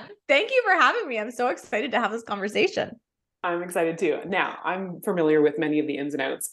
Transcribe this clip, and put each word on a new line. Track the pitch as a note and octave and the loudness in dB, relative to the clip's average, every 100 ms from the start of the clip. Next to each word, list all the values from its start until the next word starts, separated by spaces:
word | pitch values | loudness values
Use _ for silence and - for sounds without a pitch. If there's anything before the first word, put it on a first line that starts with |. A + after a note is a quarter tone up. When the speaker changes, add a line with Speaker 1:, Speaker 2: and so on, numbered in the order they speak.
| - - - | -6 -8 2
Speaker 1:
Thank | C#4 A4+ | 2 4
you | C5 | 2
for | A4 | 4
having | F4 C4 A4+ F4 | 6 4 4 -2
me. | A3+ | -4
I'm | G#3+ | -4
so | A#3+ B3 | -2 -2
excited | F4 - G#3+ C4 | -2 -4 -4 -2
to | A#3 | 0
have | G#3+ | 0
this | A3+ | -4
conversation. | - G3+ G3 G#3 F#4 - - - _ _ _ _ | -6 -6 -2 2 2 0 -6 -8 _ _ _ _
Speaker 2:
I'm | F3+ F3 | -4 -4
excited | F3+ F#3 E3 E3 | -2 0 0 0
too. | F3 C#3 E3 | 0 0 -2
Now, | F#3 C#3+ - | 0 0 -4
I'm | - F#3 F#3+ E3 | -6 -4 -6 -6
familiar | - F#3 D#3 D#3 | -2 0 4 6
with | D3+ D3 | 4 2
many | D3+ D3+ | 0 0
of | D3+ | 0
the | C#3+ | -4
ins | C#3+ | -4
and | C#3+ | -4
outs | C3+ C3 - | -4 -4 -2